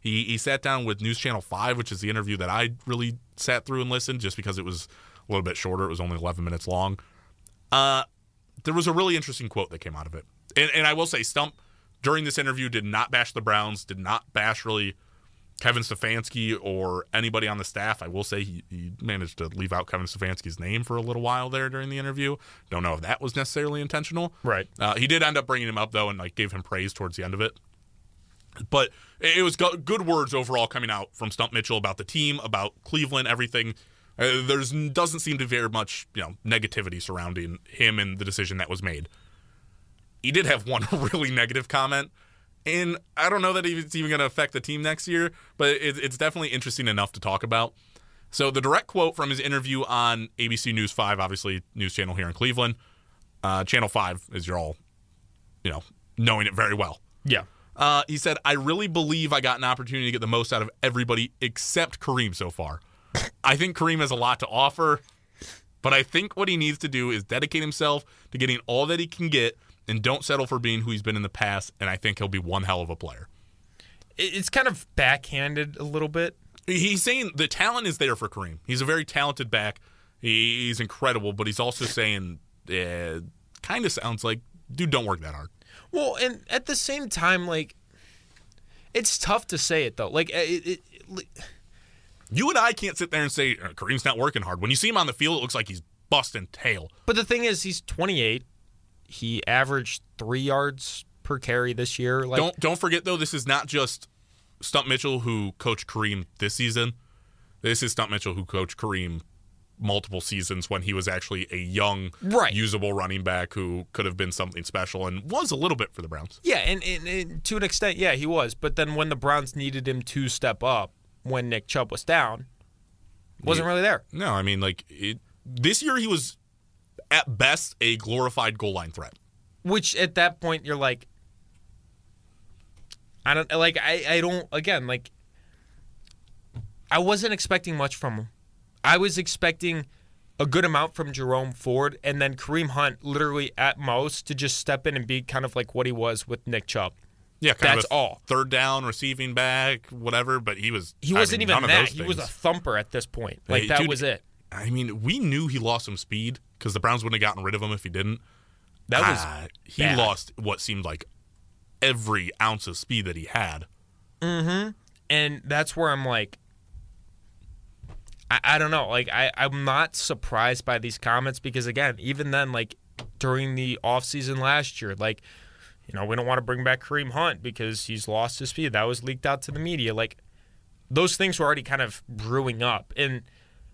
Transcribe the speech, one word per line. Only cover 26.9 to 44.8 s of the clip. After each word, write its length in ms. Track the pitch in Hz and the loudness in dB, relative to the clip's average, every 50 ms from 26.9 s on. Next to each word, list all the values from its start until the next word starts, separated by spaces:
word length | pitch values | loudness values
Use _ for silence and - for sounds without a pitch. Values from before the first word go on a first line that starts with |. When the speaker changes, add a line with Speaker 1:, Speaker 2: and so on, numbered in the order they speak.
Speaker 1:
towards 240 | - - 98 90 85 | -4 -6 -6 -6 -6
the 80 | - 90 | -6 -6
end 80 | 90 | -6
of 80 | 95 98 | -2 -2
it. 180 | 110 113 - - _ - _ _ _ _ _ - - - - - - _ - _ - - - - 113 - | -2 -2 -2 -8 _ -20 _ _ _ _ _ -20 -20 -20 -20 -20 -20 _ -20 _ -20 -20 -16 -16 -8 2
But 220 | - 143 131 117 - - - - - - | 4 4 4 4 0 -12 -20 -20 -12 2
it, 180 | - 160 165 180 | 4 4 6 6
it 40 | |
was 140 | 185 175 - | 4 4 4
go-, 200 | - 175 180 170 | 4 2 2 2
good 300 | 170 135 135 214 220 185 | 0 -2 -2 -2 0 2
words 280 | 165 170 156 143 123 139 | 2 4 2 2 2 0
overall 320 | 135 127 117 131 120 117 | -2 0 2 2 2 2
coming 240 | 113 - 127 120 113 | 2 0 -4 -2 -2
out 180 | 107 101 98 - _ | -2 -4 -4 -8 _
from 160 | - 113 107 | -8 -6 -6
Stump 240 | - - 117 110 - | -2 -2 -2 0 0
Mitchell 240 | 117 110 - 117 107 | -2 0 0 0 0
about 180 | 101 98 95 | 0 -2 -2
the 80 | - 98 | -4 -10
team, 360 | - - 165 147 147 143 147 113 | -4 -2 0 0 0 0 -2 -4
about 300 | 110 107 98 98 104 _ _ _ | -2 -2 -2 -2 -2 _ _ _
Cleveland, 420 | - - 156 147 131 139 135 127 | -4 -2 -2 0 0 0 0 2
everything. 480 | 120 120 120 123 117 - 120 113 113 110 - - - - _ _ - _ - | 2 2 0 0 -2 0 -2 -2 -2 -4 -10 -16 -20 -20 _ _ -20 _ 2
Uh, 240 | 120 131 127 131 127 | 2 4 4 2 2
there's 260 | 127 139 139 135 120 | 2 0 0 0 -2
n-, 220 | 139 151 151 147 | -4 -4 -4 -2
doesn't 280 | 135 170 175 165 156 165 | 2 2 2 2 0 -4
seem 180 | - 160 147 135 | -4 -4 -2 -2
to 60 | 131 | -2
be 120 | 120 123 | 0 0
very 140 | 120 117 113 | 0 0 0
much, 360 | 110 110 107 - - - - _ _ | 0 -2 -4 -4 -6 -10 -12 _ _
you 60 | 110 | -8
know, 140 | 87 80 92 - _ | -8 -8 -10 -10 _
negativity 560 | 110 117 113 110 104 - - 101 95 87 87 | 0 0 2 0 -2 -4 -4 -6 -6 -8 -8
surrounding 580 | - - 92 87 87 87 90 90 85 85 85 - _ | -8 -8 -6 -6 -6 -6 -6 -6 -6 -8 -10 -12 _
him 320 | - - - 120 113 110 107 | -18 0 4 4 4 4 2
and 200 | 101 98 95 95 | 0 -2 -4 -6
the 60 | 104 | -6
decision 320 | 98 95 - 98 90 95 92 | -6 -2 -2 -4 -4 -2 -6
that 100 | 92 - | -4 -4
was 140 | 92 92 | -4 -4
made. 260 | 95 92 82 73 78 - - - - - - - - - - - _ - - - - _ - _ - _ _ - | -4 -6 -6 -6 -10 -12 -14 -20 -20 -20 -20 -20 -20 -20 -20 -20 _ -20 -20 -20 -20 _ -20 _ -20 _ _ -4
He 80 | - 123 | -4 2
did 160 | 139 185 180 | 2 4 4
have 220 | 139 147 120 101 117 | 4 2 2 2 -2
one 180 | 127 113 107 - | 0 0 0 0
<laughs> 40 | |
really 400 | - 214 156 107 - 170 151 131 | 0 0 0 0 0 0 0 0
negative 340 | 127 123 117 117 120 131 123 | 2 2 2 2 2 -4 -2
comment, 460 | - - 139 135 135 139 139 143 - _ _ - _ - _ _ - - _ _ | 0 2 2 2 2 2 0 -2 -4 _ _ -20 _ -20 _ _ -20 -20 _ _
and 320 | 156 160 175 180 170 170 - _ _ _ | -2 0 0 0 0 -2 -4 _ _ _
I 120 | 151 156 175 | 2 2 4
don't 140 | 202 202 | 4 4
know 100 | 185 185 185 | 2 2 2
that 120 | 185 175 | 2 0
it's 300 | 175 170 165 160 151 160 | 0 -2 -2 -6 -4 -4
even 120 | 165 156 151 | -4 0 0
gonna 160 | 151 147 143 | 2 2 2
affect 280 | 131 - - 147 139 | 2 2 0 0 0
the 80 | - 135 | 0 -6
team 200 | - - 151 147 | -6 -4 -6 -2